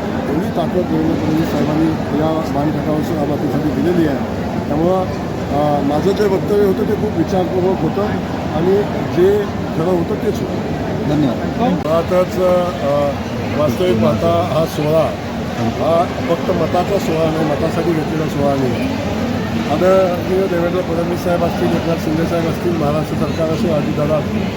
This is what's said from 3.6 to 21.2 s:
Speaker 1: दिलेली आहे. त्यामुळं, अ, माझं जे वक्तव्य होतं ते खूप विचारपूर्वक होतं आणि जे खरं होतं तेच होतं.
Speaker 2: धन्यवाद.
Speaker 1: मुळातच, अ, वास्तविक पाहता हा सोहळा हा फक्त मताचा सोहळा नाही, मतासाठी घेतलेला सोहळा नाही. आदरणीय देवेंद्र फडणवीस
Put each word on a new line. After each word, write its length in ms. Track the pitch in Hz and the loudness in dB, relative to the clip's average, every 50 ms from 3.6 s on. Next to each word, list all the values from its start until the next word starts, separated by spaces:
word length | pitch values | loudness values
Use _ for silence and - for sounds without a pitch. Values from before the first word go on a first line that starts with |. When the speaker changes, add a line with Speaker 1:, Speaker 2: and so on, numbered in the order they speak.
| 147 151 135 139 143 | 0 0 0 0 2
Speaker 1:
दिलेली 260 | 170 180 175 165 147 | 2 2 2 2 0
आहे. 80 | 135 120 113 - - - - - - - - - | 0 -2 -4 -4 -4 -4 -4 -4 -4 -4 -4 -2
त्यामुळं, 320 | 147 151 165 175 185 190 185 180 - - - - - - - - 131 | 0 0 2 2 2 2 0 -2 -4 -4 -4 -6 -6 -4 -4 -2 0
अ, 280 | 143 147 151 147 143 | 0 2 2 2 2
माझं 300 | 135 139 147 151 156 185 | 0 0 0 0 2 0
जे 140 | 196 185 214 | 2 2 0
वक्तव्य 400 | 202 190 185 156 - 202 202 208 | 0 0 0 0 0 2 2 4
होतं 180 | 196 190 233 214 | 2 2 0 0
ते 120 | - 214 | -2 0
खूप 240 | 196 202 214 - 170 | 0 -2 -2 0 -2
विचारपूर्वक 640 | 160 - 196 185 180 170 175 185 175 185 190 - | -2 0 0 0 0 0 0 0 0 0 0 0
होतं 220 | - 156 143 196 202 208 - 190 - - - - - - - | 0 -2 0 0 -2 -2 -2 -2 -4 -4 -4 -4 -4 -4 -2
आणि 200 | 156 165 185 190 202 202 - - - - - - | 0 2 2 2 2 2 0 -2 -4 -4 -2 2
जे 280 | 165 180 190 202 208 202 202 - - - - - | 4 4 4 4 2 0 -2 -4 -4 -6 -4 -2
खरं 140 | - 160 180 | -2 0 0
होतं 240 | 185 170 170 - 214 | 0 0 0 0 -2
तेच 260 | 196 - 214 - - | -2 -2 -2 -2 -2
होतं. 160 | - - - - - - - - - - - - - - | -2 -4 -4 -4 -4 -4 -4 -4 -4 -4 -4 -2 -2 0
Speaker 2:
धन्यवाद. 640 | 147 147 151 131 110 104 - - - - 226 254 185 | 0 2 2 0 0 -2 -4 -4 -2 0 2 2 2
Speaker 1:
मुळातच, 600 | 165 - 151 160 165 160 - 185 180 180 170 - 180 185 180 180 180 180 175 - - 156 | 0 0 0 0 0 2 2 2 2 2 2 0 0 2 4 4 2 2 0 -2 -2 -2
अ, 280 | 139 143 143 143 143 139 - - - - - - - - - | 0 0 2 0 0 -2 -2 -4 -6 -4 -4 -4 -2 0 0
वास्तविक 420 | 151 151 123 - 180 180 185 175 - | 2 2 2 2 2 2 2 4 4
पाहता 460 | 156 147 - - 170 170 170 170 - - | 2 2 2 2 2 2 2 2 0 0
हा 100 | 151 165 | 0 0
सोहळा 440 | 160 - - 151 151 156 160 151 123 - - - - - - - - - - | 0 0 -2 0 2 4 4 2 2 0 -4 -6 -6 -6 -6 -6 -4 -4 -2
हा 440 | 117 113 - - 135 147 165 170 175 - - - - - | -2 -2 -2 0 0 2 2 2 2 0 -2 -4 -2 0
फक्त 220 | 170 165 - - | 0 0 0 0
मताचा 480 | 185 175 160 156 - 180 180 175 202 190 | 0 0 0 0 0 0 0 2 0 0
सोहळा 320 | - - 165 160 165 160 | 0 0 0 2 2 2
नाही, 140 | 160 160 160 | 2 2 0
मतासाठी 480 | 151 147 143 160 160 160 165 165 165 170 | 0 0 0 0 0 0 0 0 0 2
घेतलेला 340 | 156 147 151 160 156 156 | 0 0 0 0 0 -2
सोहळा 280 | 151 - 147 143 143 139 | 0 0 0 2 2 2
नाही. 180 | 139 135 123 117 113 127 131 135 - - - - - 117 - - - - - - - - 135 | 2 2 0 0 0 0 -2 -2 -2 -2 -2 -2 -2 -2 -2 -2 -2 -2 -2 -2 -2 -2 0
आदरणीय 760 | 143 156 180 185 190 185 190 180 175 170 - - 185 185 190 | 0 2 4 4 4 4 4 2 0 0 -2 0 0 0 2
देवेंद्र 340 | 190 180 170 170 175 170 185 | 2 0 0 0 0 0 0
फडणवीस 440 | 180 170 165 165 170 170 175 165 | -2 0 0 -2 0 -2 -2 -2